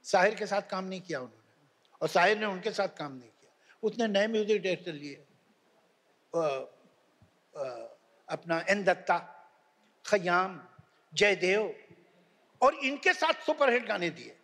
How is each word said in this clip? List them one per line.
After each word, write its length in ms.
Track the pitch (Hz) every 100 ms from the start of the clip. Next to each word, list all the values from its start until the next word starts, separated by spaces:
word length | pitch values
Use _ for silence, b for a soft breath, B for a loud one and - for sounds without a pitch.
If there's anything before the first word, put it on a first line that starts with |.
साहिर 320 | - 190 190
के 120 | 214 208
साथ 160 | 202
काम 220 | - 190
नहीं 160 | 190 185
किया 200 | 175 147
उन्होंने 380 | 123 _ _ _ _ _ _ _
और 60 | 156
साहिर 300 | 185 180 214
ने 80 | 214
उनके 240 | 185 202
साथ 180 | 208 190
काम 240 | - 147
नहीं 180 | 131 117
किया। 260 | _ _ _ b b
उसने 240 | 220 214 226
नए 200 | 196 214
म्यूजिक 360 | 220 208 208
डायरेक्टर 300 | 185 175 175
लिए, 320 | 147 147 139 - _ _ _ _ _ _ _ _ _ _
अ, 340 | 170 156 135 - _ _ _ _ _ _ _ _ -
अ, 400 | 135 120 117 - _ _ -
अपना 360 | 156 165 165 165
एन 160 | 202
दत्ता, 500 | 185 180 - 170 - - - _ _ _ _ _ -
खयाम, 640 | 208 175 175 190 175 - - - _ _
जयदेव, 720 | 151 208 185 180 202 202 143 - - _ _ _ _ _ _
और 120 | 262
इनके 380 | 311 277 277 370
साथ 200 | 359 320
सुपरहिट 540 | 311 - 311 277 240 220
गाने 240 | 202 175
दिए। 260 | 151 120 -